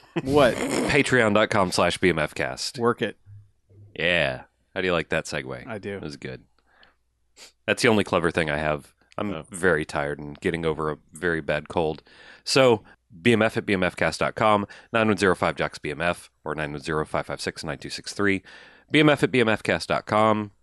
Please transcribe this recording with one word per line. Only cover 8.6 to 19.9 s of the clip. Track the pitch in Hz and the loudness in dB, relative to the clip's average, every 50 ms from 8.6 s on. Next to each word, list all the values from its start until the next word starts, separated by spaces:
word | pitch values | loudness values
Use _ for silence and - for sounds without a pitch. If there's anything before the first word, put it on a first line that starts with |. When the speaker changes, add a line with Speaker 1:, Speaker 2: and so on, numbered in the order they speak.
| 78 76 76 71 - - _ _ _ _ - - | 0 -2 -2 -4 -6 -12 _ _ _ _ -10 -8
Speaker 2:
I'm | 104 101 85 | -6 -6 -6
Speaker 3:
Oh. | 80 73 - | -10 -12 -14
Speaker 2:
very | 101 87 87 92 80 76 78 | -8 -2 0 2 2 2 -2
tired | - - 78 71 73 71 69 | -4 -4 -4 -4 -4 -6 -8
and | 73 73 71 - | -10 -14 -14 -6
getting | - 92 82 82 82 | -4 -4 -2 -2 -2
over | 80 76 76 78 78 | -4 -2 -2 -4 -6
a | 76 - _ _ - | -6 -8 _ _ -12
very | 78 87 87 82 80 | -6 -4 -2 -2 -2
bad | 71 73 76 76 76 - | -2 -2 -4 -4 -4 -4
cold. | - 87 80 78 78 - - _ - - - - - - _ | -4 -2 -2 -2 -4 -6 -12 _ -20 -20 -20 -20 -20 -16 _
So, | - - 139 131 127 113 104 - - - _ _ _ 104 82 | 0 2 4 6 6 4 4 0 -8 -20 _ _ _ -20 0
B | 82 120 | 2 4
M | 117 104 | 4 6
F | 110 113 - | 4 2 0
at | 117 - | -2 -2
B | 104 101 | 0 0
M | 92 92 | 0 0
F | 87 - | 0 0
cast | - 87 82 - - | 0 -2 -2 0 0
dot | 78 67 - | -2 -2 0
com, | - 113 110 107 101 101 - - - - _ | 2 4 4 4 4 2 -2 -8 -18 -12 _
nine | - 113 110 110 | 0 2 2 2
one | 104 90 | 2 4
zero | 101 92 87 | 4 2 4
five | - 98 82 76 | 2 2 0 0
Jocks | 82 78 73 - - | -2 -4 -6 -6 -8
B | - 76 | -10 -10
M | 71 71 | -6 -2
F | 85 87 87 - - - _ _ _ | -2 -2 -2 -4 -8 -16 _ _ _
or | 78 73 | -8 -6
nine | 78 76 73 73 | -6 -6 -6 -8
one | 71 | -8
zero | 65 85 78 78 76 | -6 -4 -4 -4 -4
five | - - 78 - | -2 -4 -6 -6
five | - 71 - | -6 -8 -8
six | - 92 - - - | -8 -8 -8 -8 -10
nine | 80 71 - | -10 -10 -10
two | - 73 | -10 -12
six | - - - - - | -12 -12 -12 -12 -6
three. | - 101 101 98 92 - - - - - - - _ _ _ | -2 -2 -2 -2 -2 -6 -10 -20 -20 -20 -20 -20 _ _ _
B | - 147 | 2 4
M | 156 151 | 4 4
F | 143 - 147 | 4 4 2
at | 123 | 0
B | - 127 | 2 2
M | 113 110 | 2 2
F | 107 - - | 2 0 0
cast | - 92 82 - | -2 -2 -2 -2
dot | - | -2